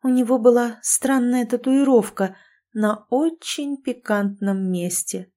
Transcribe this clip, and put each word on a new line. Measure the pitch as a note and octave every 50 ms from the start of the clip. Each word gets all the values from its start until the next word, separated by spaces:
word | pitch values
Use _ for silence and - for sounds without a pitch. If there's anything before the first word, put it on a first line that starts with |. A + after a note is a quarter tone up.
у | - B3+
него | B3+ B3+ B3 A3 C4 B3
была | A3 B3 A#3+ A#3+ A#3+ A#3+ A3+ -
странная | - - - - - C4+ C4+ C4 A#3+ B3 B3 B3+ A#3+
татуировка – | A#3+ B3 A#3+ - C4 C4 C#4 C#4 C4 C4 A3+ G3 - - - G3 F#3 F#3+ - _ _ _ _ _ _
на | _ A3 G#3+ G#3+ G#3 G#3 _ _
очень | A#3+ C4 D#4 E4 E4 _ - - - - C#4+ C#4+ C#4+ C4+
пикантном | _ C4 B3 B3 _ - G#3+ G3+ G3+ G3+ G3+ - G3+ G3 G3 F#3+ F#3+ F#3
месте. | F#3 F3 F3 F3+ F3 - - - - F#3 F#3 _ _